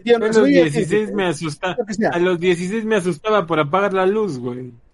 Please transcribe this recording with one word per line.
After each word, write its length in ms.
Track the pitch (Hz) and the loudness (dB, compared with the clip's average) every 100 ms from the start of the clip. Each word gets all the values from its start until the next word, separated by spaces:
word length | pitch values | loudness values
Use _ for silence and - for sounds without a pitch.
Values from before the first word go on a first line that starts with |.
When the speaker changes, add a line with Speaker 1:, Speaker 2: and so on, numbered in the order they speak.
Speaker 1:
ya, 120 | 196 233 | 0 2
Speaker 2:
A 20 | |
los 160 | 220 | 4
Speaker 1:
soy 160 | 220 269 | 4 4
Speaker 2:
dieciséis 240 | 277 160 | 6 4
Speaker 1:
diecisiete, 400 | 143 170 208 214 | 2 0 0 0
Speaker 2:
me 80 | 202 | -2
Speaker 1:
eh, 60 | 185 | -2
Speaker 2:
asusta-, 480 | 151 165 147 185 175 | -2 -6 -6 -6 -4
Speaker 1:
lo 80 | 214 | -6
que 80 | |
sea. 160 | 202 196 | -2 0
Speaker 2:
a 80 | 175 | 2
los 220 | 180 175 | 0 2
dieciséis 440 | 180 170 180 220 | 0 0 -2 -4
me 120 | 214 220 | -2 -2
asustaba 500 | 180 160 220 214 165 | -2 -4 0 0 0
por 140 | 156 | -2
apagar 340 | 147 180 202 | 0 0 0
la 100 | 190 | 0
luz, 320 | 185 214 208 131 | 0 0 -2 -4
güey. 360 | 123 123 127 120 _ | -8 -10 -12 -18 _